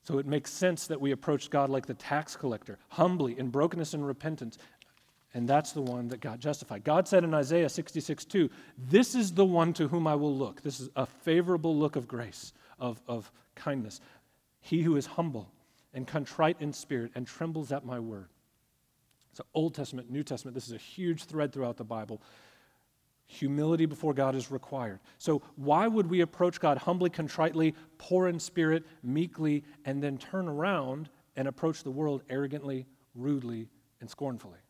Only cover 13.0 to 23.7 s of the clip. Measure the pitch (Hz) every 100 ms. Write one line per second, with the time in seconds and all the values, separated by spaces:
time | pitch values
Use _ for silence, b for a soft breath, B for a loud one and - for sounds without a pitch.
13 | - 117 104 b b - 156 139 110 -
14 | b b b b _ _ - 165 165 143
15 | 131 - 165 120 95 _ b b b 131
16 | 127 151 139 - 160 175 147 143 - 131
17 | 117 127 123 - 165 160 135 139 - 123
18 | 113 104 92 _ _ _ _ _ _ _
19 | _ _ _ - - 160 160 - 135 127
20 | 123 135 147 127 135 123 117 113 - -
21 | 180 160 - 156 147 139 123 117 113 113
22 | 107 107 b b b b b b b _
23 | _ _ _ - 139 143 156